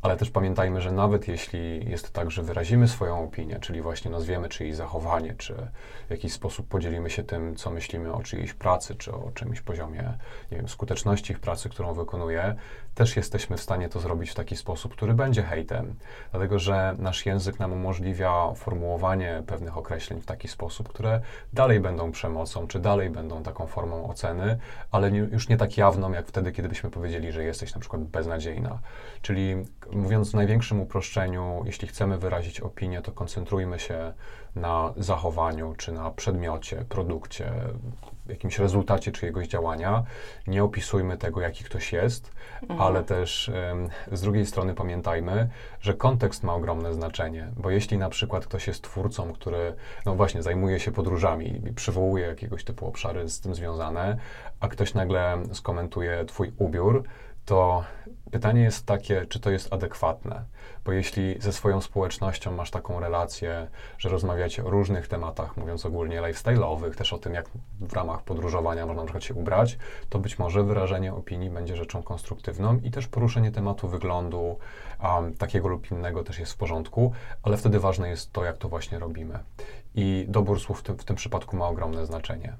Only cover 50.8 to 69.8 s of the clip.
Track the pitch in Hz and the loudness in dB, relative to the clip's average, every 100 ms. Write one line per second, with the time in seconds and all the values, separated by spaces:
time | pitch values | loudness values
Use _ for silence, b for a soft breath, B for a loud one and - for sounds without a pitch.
50.8 | - - 90 90 92 80 82 82 - 117 | 0 0 0 4 4 2 -2 -4 -4 -4
51.8 | - 92 95 95 85 - - 90 - - | -2 2 2 2 0 -4 -6 -4 -4 -6
52.8 | 90 - - 92 82 - 95 85 85 80 | -6 -4 -4 -4 -4 -4 -4 -4 -4 -4
53.8 | 78 82 95 113 B B B - 104 - | -2 -2 0 0 B B B -2 -2 2
54.8 | 101 104 92 92 90 90 87 92 - 87 | 2 4 4 4 4 2 -2 -4 -2 -2
55.8 | 87 - 85 85 85 - 92 - 92 85 | -2 -2 0 0 -2 -2 -2 2 2 6
56.8 | 92 120 - B B B - 95 92 90 | 6 6 4 B B B 4 6 8 6
57.8 | 87 B B - - 104 107 117 117 98 | 0 B B -12 -4 2 6 8 8 6
58.8 | - 101 - 98 87 - 104 95 - 95 | 2 0 4 0 2 -2 2 2 2 -2
59.8 | 87 - 82 - - 107 117 B B B | -2 0 0 0 -6 -6 -8 B B B
60.8 | - 95 95 - 95 95 101 95 104 98 | 0 2 2 0 0 0 -2 2 4 2
61.8 | - - 92 - 95 92 - 87 87 - | 2 0 0 0 -2 -2 -4 -4 -4 -6
62.8 | - 90 87 85 87 - 85 85 78 B | -4 -4 0 0 0 -2 -4 -4 -6 B
63.8 | B B 90 90 92 87 87 - 92 101 | B B 0 2 2 0 0 -2 2 2
64.8 | 95 92 76 85 82 - 78 - 80 82 | 4 0 0 -4 -4 -4 -4 -4 -4 -4
65.8 | - 87 80 85 85 82 - 120 80 80 | -2 -2 -2 -2 -2 0 4 6 4 0
66.8 | 82 - 92 85 - 85 - 120 - - | -2 -2 -2 -2 -4 -4 -6 -10 -10 -8
67.8 | 87 92 85 82 - 82 85 87 82 82 | -4 -2 -2 -4 -4 -2 0 0 0 0
68.8 | 82 78 80 - - 82 82 90 117 - | -2 -4 -4 -6 -4 -2 2 6 6 4